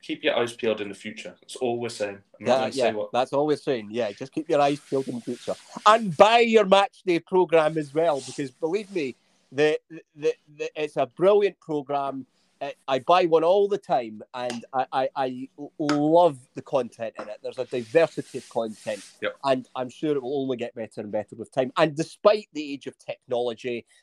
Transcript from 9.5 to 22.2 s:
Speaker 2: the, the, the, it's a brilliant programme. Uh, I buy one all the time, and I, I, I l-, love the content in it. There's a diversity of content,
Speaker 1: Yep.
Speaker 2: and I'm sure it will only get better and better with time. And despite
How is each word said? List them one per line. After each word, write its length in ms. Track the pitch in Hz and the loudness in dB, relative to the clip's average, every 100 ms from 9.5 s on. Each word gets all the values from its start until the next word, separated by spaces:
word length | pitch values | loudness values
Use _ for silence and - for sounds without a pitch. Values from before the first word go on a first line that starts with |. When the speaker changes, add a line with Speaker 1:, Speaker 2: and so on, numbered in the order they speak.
Speaker 2:
the, 260 | 135 151 160 _ 160 - | 0 2 0 _ -20 -20
the, 200 | 151 156 160 _ 147 | -6 -4 -4 _ -12
the, 120 | 160 160 | -10 -6
it's 200 | 151 156 | -6 -4
a 80 | 131 | -4
brilliant 520 | - 185 208 202 185 | 0 4 4 2 -2
programme. 680 | - 151 135 143 139 135 131 _ _ - | -6 -6 -4 -4 -4 -8 -12 _ _ -14
Uh, 60 | 160 - - | -12 -10 -4
I 120 | 131 | -2
buy 260 | 120 175 | 2 2
one 180 | 175 160 | 4 4
all 260 | 165 196 202 | 4 2 2
the 100 | 196 | -2
time, 420 | - 156 117 107 - | -2 -2 -2 -10 -14
and 320 | 127 123 120 - | -8 -8 -8 -6
I, 120 | 131 131 | -6 -4
I, 160 | 143 135 - | -2 -4 -4
I 320 | 131 127 135 - | -6 -6 -14 -16
l-, 140 | 147 - | -14 -6
love 580 | 151 147 147 165 175 135 _ | -2 0 4 6 6 2 _
the 60 | - | -16
content 540 | - 139 117 - 113 - | -4 -4 -4 -6 -12 -10
in 80 | 107 | -14
it. 120 | 107 | -12
There's 140 | 127 - | -12 -10
a 60 | |
diversity 720 | 123 131 113 147 160 - - 131 | -8 -6 0 2 2 0 -10 -10
of 100 | - | -10
content, 520 | 123 113 107 - 101 - - | -6 -6 -8 -10 -10 -12 -10
Speaker 1:
Yep. 140 | 104 - | -8 -4
Speaker 2:
and 220 | 139 131 120 | 0 0 -2
I'm 140 | 131 127 | -10 -10
sure 220 | - 156 | -6 -4
it 80 | 143 | -4
will 200 | 123 143 | -4 -6
only 160 | 135 123 | -4 -6
get 160 | 120 | -8
better 260 | 120 110 - | -8 -12 -12
and 100 | 107 | -8
better 260 | 104 104 - | -6 -8 -12
with 140 | - | -8
time. 220 | - 127 - | -4 -2 0
And 180 | 160 143 | 0 0
despite 520 | 160 - | -8 2